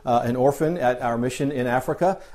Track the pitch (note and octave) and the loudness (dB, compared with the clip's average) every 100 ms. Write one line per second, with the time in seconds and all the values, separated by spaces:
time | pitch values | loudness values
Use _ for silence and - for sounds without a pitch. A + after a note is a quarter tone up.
0 | - A#2 A#2+ B2 C3+ C#3+ D#3 F3 B2 B2 | 0 2 2 2 2 2 -2 0 0 0
1 | B2 A#2 B2+ B2 C#3 C3+ B2 B2 C#3+ D3 | -2 -2 -2 -2 -4 -2 0 0 -2 0
2 | F3 F#3+ - | 0 0 -8